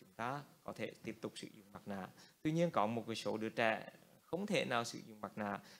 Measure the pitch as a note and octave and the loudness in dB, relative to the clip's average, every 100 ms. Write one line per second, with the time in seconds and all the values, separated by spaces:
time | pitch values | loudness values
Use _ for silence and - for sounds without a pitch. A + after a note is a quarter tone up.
0 | - - A#2+ C#3+ C#3 - - - G#2+ - | -12 -6 -4 -4 -8 -12 -10 -6 -6 -6
1 | A2+ A2 G#2 - - G#2+ G2 G2 - G2 | -8 -6 -6 -6 -12 -14 -18 -14 -8 -6
2 | F#2 - - _ D#3 D#3+ E3+ A2+ G#2 A#2 | -8 -12 -20 _ 0 4 4 6 4 2
3 | A2 A2 G2+ G#2+ A2 B2 A2+ G2+ - - | -2 -2 0 0 0 4 4 4 -2 -14
4 | - - - E3+ G#3 D#3+ B2+ A#2+ A#2+ - | -20 -20 -6 -4 2 2 4 2 0 -4
5 | - G#2+ G2+ - G#2 G2 - | -12 -10 -8 -2 -2 -2 -6